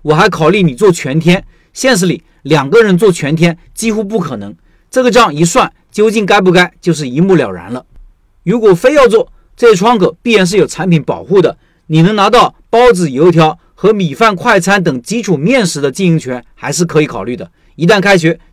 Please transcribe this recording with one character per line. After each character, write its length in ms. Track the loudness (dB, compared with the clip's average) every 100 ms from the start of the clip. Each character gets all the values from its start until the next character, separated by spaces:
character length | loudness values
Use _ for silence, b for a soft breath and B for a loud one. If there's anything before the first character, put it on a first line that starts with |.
我 120 | -2
还 140 | 0 0
考 220 | 0 0
虑 140 | 2
你 100 | 0
做 160 | 2 0
全 300 | 0 -4 -2
天。 240 | 0 0 -4 _ _
现 240 | -4 -2 0
实 100 | -2
里， 180 | -4 -10 _
两 260 | -2 -2 2
个 140 | 2
人 160 | 4 2
做 140 | 2
全 240 | 0 -4 0
天 200 | 0 -2 b
几 200 | -8 -6
乎 100 | -4
不 160 | -4 -6
可 180 | -6 -10
能。 180 | -14 -18 _ _ _
这 140 | -2
个 60 | 2
账 200 | 2 2
一 120 | 0
算， 280 | 0 0 -2 -6 _
究 180 | -2 0
竟 160 | 0 0
该 140 | 2
不 100 | 2
该， 220 | 2 0 -4
就 120 | -4
是 160 | -4 -4
一 120 | -2
目 160 | 2 2
了 160 | 0
然 200 | -6 -12
了。 140 | -12 -14 -20 -20 _ _ _
如 180 | -6 0
果 140 | 2
非 200 | 2 2
要 120 | 4 4
做， 260 | 2 -2 _ _ 0
这 140 | 2
些 60 | 4
窗 200 | 2 0
口 200 | -2 -2
必 100 | -2
然 140 | 0 2
是 100 | 0
有 100 | -2
产 240 | -2 -2
品 120 | -2
保 200 | -2 -8
护 180 | -2 0
的， 160 | 0 -4 _ _ -4
你 160 | 0
能 120 | 2
拿 140 | 2 2
到 280 | 2 2 -2 _
包 240 | 2 4
子、 180 | 2 -2
油 200 | 0 2
条 280 | 4 0 -2 _
和 180 | _ -2
米 220 | 0 -4
饭、 200 | 0 -2
快 240 | 0 0 0
餐 240 | 0 0
等 200 | 0 -4
基 200 | -6 -8
础 140 | -4 -2
面 280 | 0 0
食 160 | -2 -4
的 100 | -6
经 220 | -2 -2
营 60 | -2
权 260 | -4 -10 -12
还 180 | _ -8
是 120 | -4
可 160 | -2 -2
以 60 | -2
考 160 | -6
虑 140 | -10 -10
的。 140 | -12 _ _ -4
一 100 | 0
旦 140 | 2
开 180 | 2 2
学， 200 | 0 -4 _